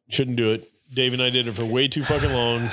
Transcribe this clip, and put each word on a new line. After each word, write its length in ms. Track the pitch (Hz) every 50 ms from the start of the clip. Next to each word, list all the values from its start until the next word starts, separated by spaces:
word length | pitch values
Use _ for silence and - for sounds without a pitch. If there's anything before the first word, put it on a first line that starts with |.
| _ -
Shouldn't 280 | - - 131 127 120
do 140 | 120 113 110 113
it. 160 | 113 - - _ _ _ - 127
Dave 200 | 131 127 127 123
and 80 | 127
I 80 | 127 123
did 180 | 123 127 120
it 60 | 117 104
for 120 | 117 117
way 220 | 110 117 131 139
too 160 | 135 - 151 135
fucking 280 | - 151 143 135 143
long. 380 | 131 120 120 120 117 117 120 113